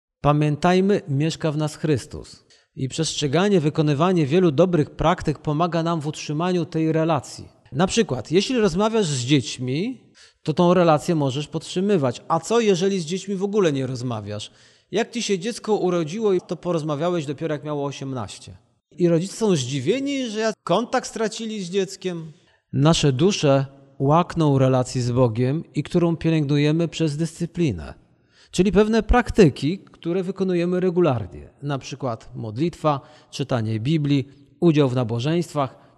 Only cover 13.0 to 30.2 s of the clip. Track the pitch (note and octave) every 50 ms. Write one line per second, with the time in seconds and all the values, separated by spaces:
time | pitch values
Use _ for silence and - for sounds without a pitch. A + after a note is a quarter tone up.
13 | D#3+ D3 F#3 F#3 - G3 G3+ F3+ G3 G3+ G3+ A3 F#3 D#3+ C#3 C3+ C3 B2 C3 A2+
14 | B2 B2+ A#2 G#2+ G2+ G#2 G#2 G#2 - - - _ - _ _ _ _ _ - G3+
15 | A#3 A#3 - A#3+ - - G3 F3 F3 A#3 A#3 - - G#3+ G#3 D#3 E3 F3+ F3 F3
16 | E3 D3 F3 A3+ A3 G3+ F#3+ F3 - - F3+ - - F3 F3 D#3 D3 D#3 D3 C#3
17 | E3 F3+ F3+ E3+ C#3+ D3 D3 - E3 D#3 D3+ C#3 C#3+ D3+ D3+ C#3+ C#3+ C#3 C3+ -
18 | C#3+ C3+ C3 B2 G#2 F2 - - - - F2+ - _ _ _ _ _ _ - -
19 | F3 E3+ E3+ D#3+ F3+ G3 - - A3+ G#3 F3+ C#3+ B2 A#2+ C#3+ C#3 A#2+ D3+ A#3 C#4
20 | C4+ C#4+ C#4 C4+ B3+ A3+ G#3 A3 A3 A3 - - _ - F3 G#3+ B3 - - B3
21 | - - - G#3+ A3+ G#3 G#3+ - A3+ A3 A3 G#3 F#3 E3+ F#3 G3 F#3 F#3 - -
22 | - F#3 F3 E3 D#3+ D#3+ - _ _ _ _ _ _ _ - C3 C#3 D#3+ E3+ -
23 | - C#3+ C3 A#2+ E3 G3+ G3+ - - C#3 C#3 C3+ C#3 C3+ - - - _ _ -
24 | C#3 C#3+ D3+ E3+ E3+ - - E3 D#3 D3 C#3 C3 C3 C3 C3 B2+ B2+ - - C3
25 | A#2+ B2 A#2+ B2+ B2+ A#2+ G#2+ A#2+ B2+ B2+ C#3+ E3 - - _ D3 C#3+ - - F3
26 | E3+ E3+ E3 D3+ - E3 E3 D#3 D3 C3+ D3 C#3+ D3 D3 D#3 E3 E3+ D#3+ - -
27 | D#3+ D3+ C#3+ D3+ E3 D#3+ - - F3 - - E3+ F3 C3+ F#2+ E2 C#2+ - - -
28 | _ _ _ _ _ _ _ _ _ _ - - F#3 G#3+ E3+ G3 G#3+ G#3+ A3+ A3+
29 | G#3+ - - B3 - - - - F#3+ C#3 A2+ - C#3 D3 G3 G3 - - - _
30 | - E3+ F3 F#3+